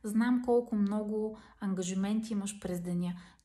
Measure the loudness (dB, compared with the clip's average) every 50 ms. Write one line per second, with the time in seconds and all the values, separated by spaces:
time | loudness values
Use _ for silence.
0 | -6 -2 2 2 4 4 4 2 4 4 4 4 4 2 2 2 2 2 2 0
1 | -2 -2 -2 -2 -2 -4 -6 -8 -16 -20 -12 -6 -2 -2 0 0 -2 -2 0 0
2 | 0 0 0 0 0 -2 -2 -2 -2 -4 -6 -6 -6 -6 -4 -4 -4 -2 -2 -2
3 | -2 -2 -4 -6 -10 -20 -20 _